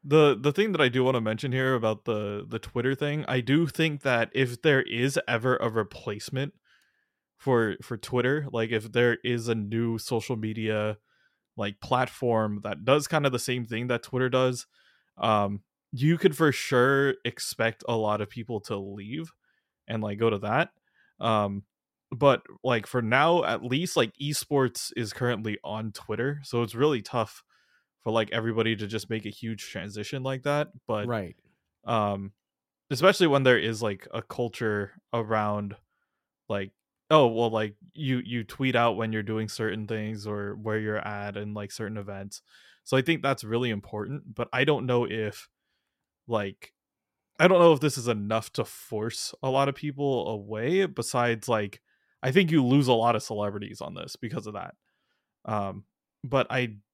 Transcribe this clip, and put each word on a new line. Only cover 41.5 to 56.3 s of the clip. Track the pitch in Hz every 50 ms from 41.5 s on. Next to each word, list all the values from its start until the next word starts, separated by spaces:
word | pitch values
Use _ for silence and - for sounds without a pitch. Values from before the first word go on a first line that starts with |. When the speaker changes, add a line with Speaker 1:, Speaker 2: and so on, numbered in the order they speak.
| 104
Speaker 1:
like, | 104 104 104
certain | - - 113 101 110
events. | 107 98 101 98 98 98 101 - - _ _ _ - _ - _ _ _
So | - -
I | 131 131
think | 165 165 147 -
that's | 139 139 - -
really | 107 113 117 127 120
important, | 110 101 - - - 107 104 98 139 143 - - 107
but | - 123 - -
I | 123 139
don't | 139 147 127 127
know | 127 123 120 120
if, | - 104 110 110 104 - - - _ _ _ _ _ _ _ _ _ _ _ _ _ _ _ _
like, | - 117 107 101 101 - _ - - _ _ _ _ _ _ _ _ _ _ _ _ _ -
I | 156
don't | 180 190 175
know | 175 170 160
if | 131
this | 143 147 -
is | 135 113
enough | 120 117 104 101 104 110 110 107 - _
to | - 110
force | - - - - - 113 107 107 117 - - - - - _ -
a | 135
lot | 131 135 139 139
of | 139
people | - - 147 135 139 143 139 135 120 - -
away | 110 104 101 104 110 107 113 135 175 190 196
besides, | 175 - - 113 - - 127 120 120 117 113 - -
like, | 120 107 104 98 - - _ _ _ _ _ _ _ _ -
I | 131
think | 131 190 190 160
you | 160 156 131
lose | 123 131 143 139
a | 123 123
lot | 113 113 120 117
of | 107 -
celebrities | - 110 104 104 101 98 101 104 101 101 -
on | - 87 90
this | 87 82 - -
because | - - 113 147 - 104
of | 107 104
that. | 98 90 - - _ _ _ _ _ _ _ _ _ _ _ _ _ _
Um, | - 110 104 101 98 95 101 104 _ _ _ _ _ _ _ -
but | 123